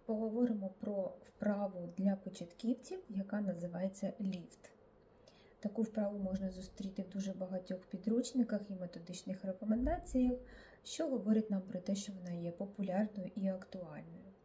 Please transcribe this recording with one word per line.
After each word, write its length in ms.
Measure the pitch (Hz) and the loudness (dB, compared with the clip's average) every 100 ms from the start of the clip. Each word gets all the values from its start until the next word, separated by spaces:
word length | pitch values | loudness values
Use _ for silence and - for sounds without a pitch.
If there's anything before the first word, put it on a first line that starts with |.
| - | -2
поговоримо 640 | 220 220 226 240 208 190 - | 0 2 4 4 4 -2 -4
про 320 | 202 202 180 - | -2 0 -2 -4
вправу 680 | - - 208 202 202 180 170 175 | -14 -2 2 2 0 -2 -6 2
для 180 | 196 196 | 2 2
початківців, 840 | 190 - 175 - 226 - - 370 - | -2 -8 -10 -4 -2 -2 -4 -8 -4
яка 320 | 196 190 208 | -4 -2 0
називається 720 | 196 170 175 175 190 - 190 - | 0 0 -2 0 -2 0 -4 0
ліфт. 480 | 190 180 165 - - - - - - - - - - - | -2 -2 -6 -16 -20 -20 -20 -20 -20 -20 -20 -20 -20 -6
Таку 220 | 202 226 | -4 0
вправу 380 | 220 220 202 208 | 0 2 0 0
можна 300 | 190 190 190 | 0 0 -2
зустріти 520 | 185 190 - 196 - | -4 -8 -6 -6 -4
в 80 | 185 | -4
дуже 240 | 196 196 | -2 -2
багатьох 460 | 190 185 185 185 185 | -2 -2 -2 -2 -6
підручниках 840 | - 180 214 233 240 254 226 208 202 | -6 -2 4 4 4 4 4 2 -2
і 40 | |
методичних 720 | 185 180 170 - 170 190 190 190 | -6 -6 -8 -8 -8 -6 -4 -4
рекомендаціях, 960 | 185 214 233 269 349 - 254 247 247 - - - - | 0 2 4 4 2 2 4 6 4 -4 -16 -20 -18
що 240 | - - 311 | -6 -2 2
говорить 440 | 247 196 220 214 | 2 6 6 6
нам 100 | 190 | 0
про 180 | 190 185 | -2 -4
те, 160 | 196 196 | 0 -2
що 180 | - | -2
вона 180 | 190 175 | -8 -6
є 200 | 170 170 | -4 -4
популярною 800 | - 196 - 185 185 214 202 180 - | -4 -6 -2 0 2 2 0 -6 -2
і 120 | 190 | 0
актуальною. 840 | 185 - 185 165 147 165 175 190 - | -2 -6 -10 -8 -10 -12 -14 -16 -20